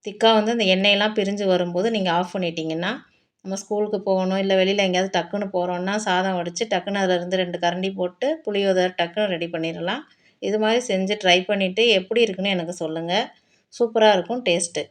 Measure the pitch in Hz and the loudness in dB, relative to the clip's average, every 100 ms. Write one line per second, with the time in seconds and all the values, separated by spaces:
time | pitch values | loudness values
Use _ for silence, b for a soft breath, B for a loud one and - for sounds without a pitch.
0 | - 196 226 220 214 233 196 185 202 202 | -12 2 4 6 2 0 2 4 4 4
1 | 208 214 196 202 196 180 175 175 214 220 | 2 0 -2 0 2 2 2 0 0 0
2 | 185 170 180 196 175 170 160 160 180 262 | 0 0 0 -2 -4 -4 -4 -4 -4 -6
3 | - b b _ 190 196 - 208 208 208 | -12 b b _ -10 -10 -4 -2 -2 -2
4 | 196 190 185 190 196 190 190 202 196 180 | 0 0 0 0 2 2 2 2 2 2
5 | 190 185 170 208 196 185 180 180 185 208 | 0 0 -2 -4 -4 -4 -2 -2 -2 -2
6 | 214 180 190 185 175 170 220 190 180 202 | 0 0 0 -2 -4 -6 -2 -2 -2 -2
7 | 190 180 175 185 180 175 175 175 190 196 | 2 0 0 -2 -2 0 -2 0 -4 -4
8 | 180 180 262 320 262 202 196 185 180 180 | -6 -2 -4 -2 -4 -2 2 2 2 0
9 | 170 170 208 175 170 170 160 165 170 240 | -4 -2 -2 -2 -4 -4 -6 -4 -6 -6
10 | 311 b b b - 214 214 233 240 190 | -10 b b b -4 0 2 0 0 -2
11 | 190 208 190 180 185 202 190 185 240 202 | 0 0 4 4 4 -2 -2 0 2 2
12 | 185 226 226 185 196 185 165 175 160 160 | 0 0 0 0 -2 -2 -4 -6 -6 -6
13 | 165 185 269 b b b b - 233 226 | -2 -2 -4 b b b b -4 0 4
14 | 214 202 170 247 240 175 196 - 147 | 6 6 2 -4 0 0 -2 -6 -8